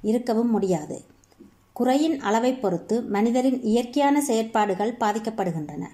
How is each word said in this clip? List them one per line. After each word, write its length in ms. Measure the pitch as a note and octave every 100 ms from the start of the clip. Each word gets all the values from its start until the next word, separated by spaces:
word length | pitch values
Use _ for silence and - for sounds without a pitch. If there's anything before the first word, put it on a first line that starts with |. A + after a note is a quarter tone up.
இருக்கவும் 480 | G#3+ A3+ A#3 A3 A#3+
முடியாது. 480 | G#3+ F#3+ E3 D3+ - - _ _ _ - _ _
குறையின் 420 | - A#3+ C#4 D#4+ C4+
அளவை 300 | G3+ A3+ B3+
பொறுத்து 420 | B3+ G3 E3+ - A3+ -
மனிதரின் 500 | G3+ A3+ B3 C4 B3+
இயற்கையான 520 | A3+ A3+ A#3+ D4 C#4 C#4+
செயற்பாடுகள் 720 | C#4+ A3+ A3 A3 G3+ F#3 G#3+ A#3+
பாதிக்கப்படுகின்றன. 840 | G#3+ G#3+ A3 A3 F#3 D#3+ D3 D3+ -